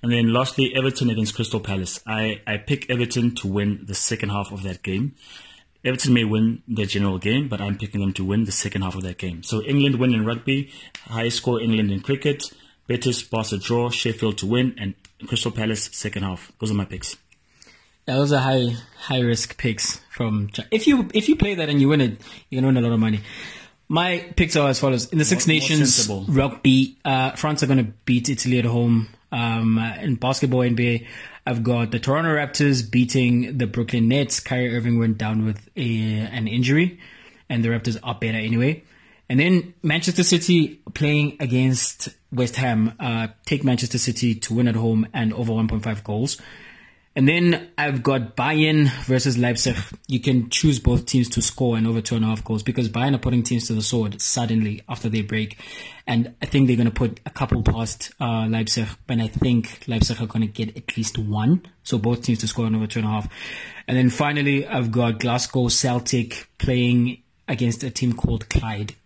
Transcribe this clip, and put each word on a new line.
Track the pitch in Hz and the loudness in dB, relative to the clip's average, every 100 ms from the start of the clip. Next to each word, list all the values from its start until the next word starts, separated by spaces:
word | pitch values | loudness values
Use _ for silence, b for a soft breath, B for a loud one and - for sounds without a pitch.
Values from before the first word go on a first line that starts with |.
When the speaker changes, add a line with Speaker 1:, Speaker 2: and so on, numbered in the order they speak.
Speaker 1:
And | 120 | 0
then | 120 117 | 2 4
lastly, | 117 131 - 135 135 | 2 0 0 0 2
Everton | 131 131 123 | -2 0 0
against | 110 107 - | 0 -2 -2
Crystal | 117 110 | -4 -4
Palace. | 104 98 90 - - | -4 -4 -4 -8 -6
I, | 110 110 104 - | -4 -2 -4 -6
I | 104 | -8
pick | - 139 - | -2 -4 -2
Everton | 123 120 127 120 123 | -2 0 2 0 0
to | 98 | -4
win | 98 101 104 98 | 0 0 -2 -6
the | 98 | -6
second | - 113 104 | -4 -4 -4
half | 101 98 | -4 -6
of | 101 | -8
that | 95 90 | -8 -8
game. | - 95 139 - B B B B B _ | -4 -4 -4 -6 B B B B B _
Everton | 123 127 139 | -4 -2 2
may | 120 | 2
win | 110 107 110 113 - | 2 2 2 0 -6
their | 113 101 | -4 -2
general | 101 101 92 | 0 0 0
game, | 101 123 143 | 0 -2 -2
but | 104 | -4
I'm | 101 101 | -4 -4
picking | 104 104 | -6 -4
them | 98 | -4
to | 92 95 | -2 -2
win | 101 107 | 0 0
the | |
second | - 101 98 | -2 -4 -4
half | 95 95 | -4 -4
of | |
that | 92 90 | -8 -8
game. | 92 82 | -8 -10
So | - 110 | -6 -6
England | 107 139 139 127 | 0 2 2 2
win | 127 117 | 2 2
in | 110 | 0
rugby, | 117 127 135 139 B B B | -4 -2 -4 -4 B B B
high | - 113 117 | -10 -4 -2
score | 117 - 120 | -2 -2 -2
England | 113 110 104 | 0 2 2
in | 98 | -2
cricket, | - 135 151 143 - b b b - | -2 -2 0 -2 -6 b b b -4
Betis, | 120 127 120 | -2 0 -2
Barca | - 113 110 101 | -4 -4 -4 -6
draw, | - 120 120 | -2 0 0
Sheffield | 117 120 110 110 98 | -2 -4 -2 -2 -2
to | 95 | -2
win, | 120 127 117 | 0 0 -2
and | 101 95 - _ - | -8 -8 -16 _ -6
Crystal | 117 120 | -4 -4
Palace | 113 110 107 - | -2 -2 -2 -6
second | - 107 101 | -8 -8 -6
half. | 95 90 - _ | -6 -6 -12 _
Those | 110 | -2
are | |
my | 104 95 | -2 -2
picks. | 92 - - _ _ b b b b b b - | -6 -12 -14 _ _ b b b b b b -4
Speaker 2:
Yeah, | 131 | 0
those | 143 | 2
are | 143 | 2
high, | 131 131 120 117 - - | 2 2 2 -2 -8 -16
high | - 131 | -4 0
risk | 123 117 - - | 2 0 -2 -4
picks | 127 110 - - _ | -4 -2 -4 -8 _
from | - 117 107 101 | -6 -2 0 -2
Ch-, | - - | -6 -2
if | 220 220 | 0 4
you, | 277 196 | 4 4
if | 214 214 | 0 2
you | 320 | 2
play | 202 | 2
that | 190 156 | 0 0
and | 143 | 4
you | 135 | 6
win | 151 | 6
it, | 127 104 B B B | 2 0 B B B
you're | 127 | 0
gonna | 135 | 2
win | 127 | 4
a | 117 | 4
lot | |
of | 117 | 2
money. | 110 107 104 B B B B B _ | 2 0 -4 B B B B B _
My | 156 180 175 170 - | 0 0 -2 -4 0
picks | 165 160 | 2 4
are | 143 | 2
as | 127 | 2
follows. | 139 127 120 | 2 0 0
In | 160 | 0
the | 151 | 2
Six | 180 - | 2 4
Speaker 1:
More, | |
more | 156 | 2
Speaker 2:
Nations | 135 156 139 | 2 4 4
Speaker 1:
sensible. | 120 107 101 98 | 4 2 -2 0
Speaker 2:
rugby, | 135 135 - 135 131 131 - 156 | 2 2 2 4 6 4 -2 -2
uh, | 131 127 | 0 0
France | - 151 147 | -2 -4 0
are | 139 | 2
gonna | 131 110 - - | 2 2 -4 0
beat | 123 120 | 2 2
Italy | 131 127 123 | -2 0 2
at | 117 | 2
home. | 117 120 117 107 - _ | 2 4 2 2 -10 _
Um, | 131 117 113 113 113 | -4 -2 0 2 2
uh, | 113 104 | 0 -2
in | 190 120 | -4 -2
basketball | 127 135 139 127 | -2 0 0 2
N | 123 117 | 2 2
B | 120 | 0
A, | 117 117 B B B - | 0 -4 B B B -6
I've | 120 | -2
got | 113 120 113 | 0 0 0
the | 117 | -2
Toronto | 131 143 165 | 0 0 0
Raptors | 151 143 - 143 131 110 | 0 -2 0 2 2 2
beating | 123 123 135 123 120 123 135 | 2 2 2 4 2 0 -2
the | 117 | -2
Brooklyn | 110 117 120 113 | -2 -2 2 2
Nets. | 135 139 - | 2 0 -4
Kyrie | - 127 123 120 | -4 -2 -2 -2
Irving | 117 117 | 0 2
went | 113 107 | 2 0
down | 110 110 110 | -2 0 -2
with | 104 - - | -4 -8 -6
a, | 123 113 110 107 | -2 0 0 -2
an | 110 120 110 | -4 -4 -2
injury, | 117 127 147 180 - B B B B B | 0 2 4 2 -2 B B B B B
and | 120 | -2
the | 117 | 0
Raptors | 117 117 110 | 0 -2 -6
are | 123 117 | -6 -6
better | 117 110 | -4 -4
anyway. | 110 117 127 160 b b b b _ | -2 0 0 -2 b b b b _
And | 127 | 2
then | 165 185 170 - | 4 4 2 -4
Manchester | 165 160 170 175 | -2 0 0 0
City | 175 175 170 175 147 - - | 4 2 4 4 4 -2 -16
playing | - 147 147 147 143 | -2 0 2 0 -2
against | 135 127 131 127 - - - - _ | -2 2 2 2 -2 -6 -14 -14 _
West | 123 123 - | -2 -2 0
Ham. | 131 113 110 113 | 0 2 2 0
Uh, | 127 117 113 - - | -4 -2 -4 -8 -4
take | 139 | 0
Manchester | 135 123 123 127 | 2 0 0 -2
City | - 117 123 113 | -2 0 0 0
to | - | -2
win | 113 123 | 2 2
at | 113 | 2
home | 113 110 110 | 2 2 0
and | 139 113 | 0 -2
over | 110 117 | -2 -2
one | 110 110 | 0 0
point | 110 | 0
five | 113 107 | -4 -6
goals. | 104 104 135 - B B B B B B B - | -4 -4 -2 -4 B B B B B B B 2
And | 131 | 4
then | 170 175 170 - - | 6 4 2 -2 -4
I've | 147 135 | -2 0
got | 117 135 110 - | 0 0 -2 -2
Bayern | 127 156 156 156 147 123 - | 0 2 4 6 4 2 0
versus | 127 139 120 | 2 2 2
Leipzig. | 120 113 - 120 98 - _ | 2 2 0 -2 -6 -12 _
You | 127 | -2
can | 143 127 117 | 2 2 2
choose | - 156 131 | 2 2 4
both | - 120 - | 2 2 2
teams | 131 123 | 0 2
to | - | 0
score | 117 - 127 113 | -2 0 0 2
and | 113 | 2
over | 113 | 0
two | 107 117 | -2 0
and | 110 | 0
a | |
half | 110 | -2
goals | - 110 | -2 -4
because | 104 123 117 | -2 -2 -2
Bayern | 113 131 135 | 0 0 0
are | |
putting | 131 123 | 2 0
teams | 113 120 117 | 2 -2 -2
to | |
the | 110 | -2
sword | 107 120 107 101 | 0 0 0 -2
suddenly | - - 117 113 107 104 - | -4 -2 0 0 0 -4 -8
after | 117 - | -6 -2
they | 110 | -2
break. | 104 110 107 - B B B B - | -2 -4 -4 -8 B B B B -2
And | 117 120 - | 0 0 -4
I | - | -2
think | 147 135 | 2 4
they're | 120 | 4
gonna | 117 | 2
put | 107 120 98 - | 2 -2 -2 -14
a | |
couple | - 135 123 | -6 -2 2
past, | 104 113 113 - - - | 2 0 -4 -8 -12 -6
uh, | 123 113 110 | -2 0 0
Leipzig, | 113 110 - 107 - - | 0 -2 -2 -4 -6 -4
and | 117 | -2
I | 113 | -2
think | - 131 120 110 - - | 0 2 2 0 -10 -6
Leipzig | 113 107 110 | -4 -2 -4
are | 110 | -4
gonna | 113 110 | -2 -2
get | 104 110 - | -2 -8 -8
at | - - | -10 -6
least | 110 - | -4 -4
one. | 104 104 110 180 - _ | -2 0 2 2 0 _
So | - 123 | -4 0
both | 110 120 | 0 0
teams | 120 113 | 0 0
to | 110 | 0
score | - 113 | -2 0
and | 110 | 0
over | 110 | -2
two | 117 | -2
and | 107 | -2
a | |
half. | 107 101 B B B B B B | -2 -4 B B B B B B
And | 127 | 4
then | 127 | 4
finally, | 123 147 147 143 139 139 | 4 0 0 2 0 0
I've | - 117 | -2 0
got | 117 120 110 | 0 0 0
Glasgow | 123 120 - 131 123 | 0 -2 -2 0 0
Celtic | - 135 123 120 127 113 - - _ | 2 0 0 0 -2 -2 -8 -16 _
playing | - 123 123 123 120 123 _ _ - | 0 2 4 4 2 -2 _ _ -8
against | 117 120 113 135 | -2 -2 -2 -6
a | |
team | - 123 | -2 -2
called | 113 - 113 104 | 0 -2 -2 0
Clyde. | - 113 107 104 - | 0 0 -6 -8 -10